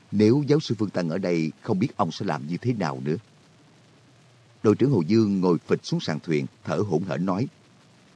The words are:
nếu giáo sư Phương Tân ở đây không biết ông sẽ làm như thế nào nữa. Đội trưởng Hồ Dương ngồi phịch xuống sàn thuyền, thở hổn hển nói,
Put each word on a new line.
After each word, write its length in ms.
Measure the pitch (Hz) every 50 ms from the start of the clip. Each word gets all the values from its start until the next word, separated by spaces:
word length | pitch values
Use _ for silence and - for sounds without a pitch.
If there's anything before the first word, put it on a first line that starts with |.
| _ -
nếu 320 | - 101 107 107 123 147 143
giáo 140 | 131 147 156
sư 140 | - - 117 101
Phương 120 | 110 92
Tân 180 | - 92 90 80
ở 100 | 82 98
đây 340 | 95 90 87 82 80 76 - -
không 160 | - - 107 92
biết 180 | 110 104 -
ông 160 | - 101 82
sẽ 140 | - - 104
làm 200 | 92 76 65 67
như 100 | 76 87
thế 160 | - - 120
nào 280 | 123 101 90 73 67 64 65
nữa. 120 | 73 80 117 - _ _ _ _ _ _ _ _ _ _ _ _ _ _ _ _ _ _ _ _ _ _ _ _ _ _ _
Đội 120 | - 110 104
trưởng 160 | - 113 139
Hồ 120 | 139 92 78
Dương 340 | 80 110 113 110 101 101 95
ngồi 180 | 90 92 85 76 -
phịch 140 | - 101 -
xuống 180 | - - - 87
sàn 180 | - - 78 71
thuyền, 260 | - 85 80 73 67 - _ _ -
thở 120 | - 78
hổn 280 | 85 104 98 80 78 98 92
hển 180 | 71 76 90
nói, 220 | 98 90 98 131 - - _ _ _ _ _ _ _ _ _ _ _ _